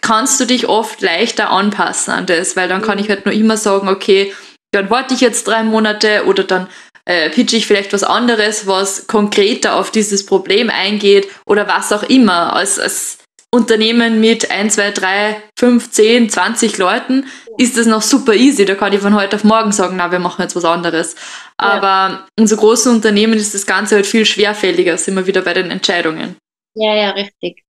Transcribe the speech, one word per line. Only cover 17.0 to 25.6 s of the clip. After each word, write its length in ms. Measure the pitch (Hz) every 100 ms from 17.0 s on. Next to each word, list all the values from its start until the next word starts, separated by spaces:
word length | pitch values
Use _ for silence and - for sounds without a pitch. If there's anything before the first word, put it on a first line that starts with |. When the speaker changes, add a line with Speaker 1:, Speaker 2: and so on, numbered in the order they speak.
| - 262 269 - - -
Speaker 1:
ist 180 | 247 226
das 80 | 226
noch 160 | 220
super 320 | 214 269 -
easy. 320 | 220 254 262 190
Da 80 |
kann 200 | 196 208
ich 60 | 202
von 140 | 202
heute 220 | 214 196 208
auf 80 |
morgen 280 | 208 220 220
sagen, 240 | 202 180 185
"Na, 140 | 175
wir 60 | 180
machen 240 | 175 -
jetzt 140 | 175 185
was 100 | 170
anderes." 480 | 175 170 165 - - - - - _
Speaker 2:
Ja. 60 | 196
Speaker 1:
Aber 600 | 202 196 190 190 175 - -
in 120 | 220
so 100 | 214
großen 340 | 214 240 254
Unternehmen 420 | 233 220 202 220
ist 200 | 220 208
das 140 | 226 -
Ganze 280 | 190 202 214
halt 120 | 196
viel 180 | 226 208
schwerfälliger, 720 | 190 208 208 190 175 175 165
sind 180 | - 196
wir 120 | 185
wieder 140 | 185
bei 100 | 185
den 160 | 175